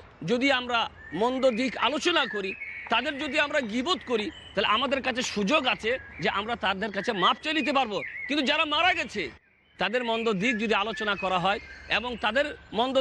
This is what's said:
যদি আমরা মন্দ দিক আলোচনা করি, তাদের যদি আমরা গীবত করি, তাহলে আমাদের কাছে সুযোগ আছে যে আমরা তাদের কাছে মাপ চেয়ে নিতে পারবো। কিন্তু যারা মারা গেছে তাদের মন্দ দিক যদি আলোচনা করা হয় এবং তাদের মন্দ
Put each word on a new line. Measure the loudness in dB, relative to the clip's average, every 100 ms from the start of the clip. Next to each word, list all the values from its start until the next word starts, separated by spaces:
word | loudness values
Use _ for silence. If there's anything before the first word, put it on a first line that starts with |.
| -4 -10 0
যদি | 2 4
আমরা | 2 2 -2 -2 -6 -10
মন্দ | 0 0 4 2
দিক | 2 -2 0
আলোচনা | 0 2 2 2 2
করি, | -2 -6 -8 -12 -14 0
তাদের | 0 0 -4
যদি | -2 0
আমরা | 2 2
গীবত | 0 -2 0 -2 0
করি, | -2 -2 -6 -6
তাহলে | -2 2
আমাদের | 2 2 0
কাছে | 0 -2
সুযোগ | -2 0 2 2 2
আছে | 0 0 -2 -4 -4
যে | -2
আমরা | -2 -2 -2
তাদের | 0 0 -2
কাছে | -2 -2
মাপ | 2 4 2
চেয়ে | 0 0
নিতে | 2
পারবো। | 2 2 -2 -6 -10 -4
কিন্তু | 0 2
যারা | 2 2
মারা | 2 2
গেছে | 2 -2 -4 -6 -8 _ _ _ _
তাদের | 0 0
মন্দ | 0 0 2
দিক | 2 0 0
যদি | 2
আলোচনা | 2 0 -2 -2 -2
করা | 0 2
হয় | 2 0 -4 -18 -4
এবং | -2 -2 -2
তাদের | 0 0 0 -4 -8
মন্দ | 0 2 2